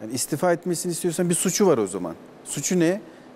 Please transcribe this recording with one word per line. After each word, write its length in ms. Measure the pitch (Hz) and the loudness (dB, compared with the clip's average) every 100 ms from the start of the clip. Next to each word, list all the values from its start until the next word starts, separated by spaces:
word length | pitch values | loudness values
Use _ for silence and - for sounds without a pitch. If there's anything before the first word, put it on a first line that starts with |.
yani 100 | 110 | -8
istifa 400 | 123 - 147 180 | -6 -4 0 2
etmesini 400 | 170 180 170 180 | 0 0 -4 -4
istiyorsan 380 | 165 185 160 175 | -4 -2 0 0
bir 40 | |
suçu 320 | 170 196 - 202 | 0 0 4 4
var 120 | 135 | 4
o 80 | 98 | 2
zaman. 280 | 92 87 76 - - | -2 -6 -10 -16 -18
Suçu 360 | - - 143 185 | -12 -6 0 2
ne? 200 | 165 196 - - - | 4 2 -4 -20 -20